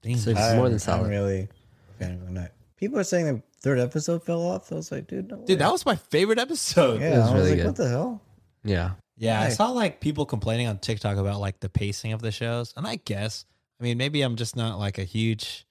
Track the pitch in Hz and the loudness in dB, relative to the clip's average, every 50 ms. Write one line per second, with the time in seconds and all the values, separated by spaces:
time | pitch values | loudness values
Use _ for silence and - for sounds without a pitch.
0 | _ 107 123 123 107 110 117 107 107 113 113 117 127 127 117 92 - - 90 90 | _ 0 0 0 2 2 2 4 4 4 6 6 6 4 4 2 2 2 2 2
1 | - 107 101 101 101 98 98 95 95 101 - _ _ _ _ _ _ - - - | 2 2 2 0 2 2 0 0 -2 -6 -10 _ _ _ _ _ _ -20 -10 -8
2 | 95 90 90 90 92 90 90 92 87 85 - _ _ _ _ _ - 208 269 262 | -8 -6 -6 -8 -8 -8 -6 -6 -8 -8 -12 _ _ _ _ _ -6 -4 -2 -2
3 | 190 - - 175 170 156 135 117 - _ _ _ - 135 143 123 123 123 - 160 | -2 2 2 2 2 2 0 -2 -4 _ _ _ 0 0 2 2 2 0 0 -4
4 | 151 - 170 170 - - 170 170 170 175 185 190 - - 165 160 160 - - 139 | -2 -2 -2 -2 -2 -2 -2 -2 0 -2 -4 -4 -6 -8 -10 -10 -8 -8 -8 -10
5 | 160 - - 190 190 196 254 - 226 - 190 160 147 185 339 359 - 285 220 160 | -8 -8 -8 -8 -8 -8 -12 -14 0 0 2 4 4 2 2 2 0 0 0 -2
6 | - _ - 151 185 208 220 226 240 269 330 - - - - 180 170 131 117 110 | -2 _ 2 2 4 4 2 0 0 -2 -4 -4 -4 0 4 4 4 4 4 2
7 | 135 160 147 127 113 104 101 98 95 92 92 90 82 82 90 - - 127 120 127 | 2 4 4 6 6 6 6 6 6 6 4 4 2 0 0 0 0 0 2 0
8 | 170 247 240 208 _ _ _ _ _ _ _ _ _ 107 98 87 85 95 95 - | 0 -2 -4 -8 _ _ _ _ _ _ _ _ _ 0 0 0 0 -2 -4 -6
9 | - _ _ _ 113 113 113 107 110 113 120 107 202 233 254 247 226 185 147 - | -12 _ _ _ -2 0 2 2 2 0 2 2 2 2 2 0 0 0 -2 -2
10 | - 143 151 143 147 - - 110 98 107 113 117 120 117 107 98 - - 113 104 | -4 -4 -2 -2 -2 -2 -2 -4 -2 0 0 0 0 -2 -2 -4 -4 -4 -4 -2
11 | - 104 101 98 98 98 101 101 101 98 95 _ - 95 _ - 101 101 101 - | -2 -2 0 0 0 -2 -2 -2 -4 -6 -6 _ -10 -2 _ -2 -2 -2 -4 -6
12 | - 113 110 107 113 113 104 - 117 117 117 120 120 113 - - 151 220 233 220 | -6 -6 -6 -4 -4 -6 -6 -4 -4 -4 -4 -4 -6 -8 -10 -10 -8 -8 -8 -8
13 | _ - 104 98 101 110 104 - - _ _ _ _ _ _ _ 120 120 120 120 | _ -6 -6 -4 -4 -6 -6 -10 -14 _ _ _ _ _ _ _ -4 -4 -2 -2
14 | 131 143 151 147 135 127 117 110 120 110 - 123 113 113 107 92 104 101 98 - | -2 -2 0 0 0 0 -2 -4 -6 -6 -4 -4 -4 -2 -2 -2 -4 -4 -4 -4
15 | 95 90 - 110 110 113 110 107 - - - - - _ | -8 -6 -2 -2 0 0 0 -2 -4 -10 -12 -14 -16 _